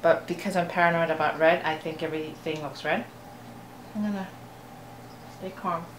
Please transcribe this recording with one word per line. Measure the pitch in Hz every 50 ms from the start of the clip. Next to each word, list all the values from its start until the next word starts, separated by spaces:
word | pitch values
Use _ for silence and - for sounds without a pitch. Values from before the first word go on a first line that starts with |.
| -
But | 165 156 - - -
because | 175 165 - 202 185
I'm | 185 170 170
paranoid | - 185 175 170 170 170 165 160
about | 156 156 156 151 147 147
red, | 160 160 175 180 -
I | 156 156
think | 156 - 165 156 - 165
everything | 147 151 156 156 156 - - - 165 156 156
looks | 151 139 123 - -
red. | 151 160 - 240 - - - - - - - - - - - - - - - - - -
I'm | 214 208
gonna | 208 202 190 190 190 - - - - - - - - - - - - - - - - - - - - - -
stay | - 190 185
calm. | - - 185 175 165 170 - -